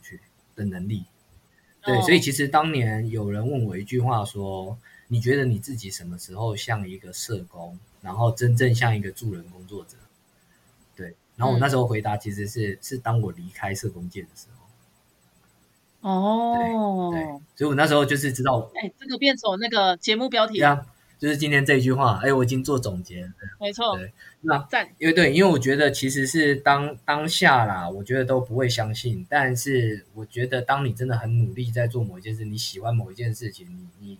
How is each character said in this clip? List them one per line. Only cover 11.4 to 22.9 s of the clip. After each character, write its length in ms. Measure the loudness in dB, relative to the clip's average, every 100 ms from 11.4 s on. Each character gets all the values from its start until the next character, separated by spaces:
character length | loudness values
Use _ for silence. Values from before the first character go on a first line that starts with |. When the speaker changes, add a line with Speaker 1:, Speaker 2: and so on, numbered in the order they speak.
| 2
Speaker 1:
后 60 |
我 60 | 4
那 100 | 4
时 80 | 2
候 100 | 2
回 140 | 0
答 160 | -2 -4
其 120 | -4
实 160 | -8 -6
是， 280 | -4 -4
Speaker 2:
嗯。 40 | -6
Speaker 1:
是 160 | -10 -6
当 240 | -2 0
我 100 | 0
离 180 | -6 -14
开 200 | -10 -8
社 140 | -6 -6
工 200 | -8 -12
界 120 | -12
的 40 | -16 -20
时 120 | -20 -20 _ _ _ _ _ _ _ _ _ _ _ _ _ _
候。 80 | -2
Speaker 2:
哦。 1040 | 0 2 2 2 2 2 0 0 0 -2
Speaker 1:
对， 100 | -2
对， 180 | -6 -10 -16 -4
所 100 | 0
以 20 |
我 60 | 4
那 120 | 4
时 60 |
候 100 | 4
就 140 | 4 0
是 160 | 0
知 100 | -2
道 260 | 0 0 -2 -8
Speaker 2:
哎， 160 | -10 -10
这 80 | -10
个 100 | 0
变 200 | 0 2
成 120 | -2
我 60 | -2
那 140 | 0
个 260 | 2 2 2
节 180 | 0
目 140 | 0 0
标 180 | 2 2
题。 120 | 4
Speaker 1:
对 80 | 4
啊， 200 | 4 -2 _ _ _
就 120 | -2
是 80 | 0
今 120 | 2
天 160 | 4 6
这 120 | 6
一 40 |
句 120 | 4
话， 260 | 4 2 2
哎， 120 | 2
我 100 | 4
已 40 | 2
经 140 | 0
做 160 | 0 0
总 240 | -2